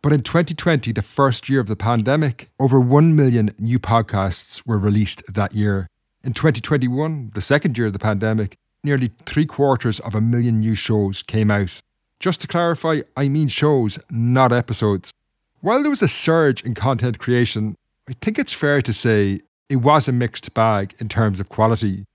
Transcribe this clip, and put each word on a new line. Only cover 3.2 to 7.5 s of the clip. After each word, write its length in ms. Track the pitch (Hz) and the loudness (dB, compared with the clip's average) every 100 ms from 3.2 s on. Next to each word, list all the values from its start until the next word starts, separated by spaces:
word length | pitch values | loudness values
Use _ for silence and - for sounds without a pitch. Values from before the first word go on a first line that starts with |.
| 135 117 107 - | 4 4 0 -2
new 220 | 110 123 | -2 -2
podcasts 800 | - 117 107 104 95 87 - - - | 2 0 2 -2 -2 -4 -12 -16 -4
were 120 | 107 | 0
released 460 | 101 104 98 - - | 2 2 0 -4 -8
that 220 | 95 101 107 | -4 -4 0
year. 320 | 104 98 90 _ _ _ 127 | 0 -2 -4 _ _ _ -8
In 80 | |
twenty 260 | 113 160 135 | -2 0 0
twenty-one, 720 | - 147 123 127 156 156 113 | -2 -2 0 -2 -4 -6 -10
the 60 | 101 | -10
second 380 | - | 0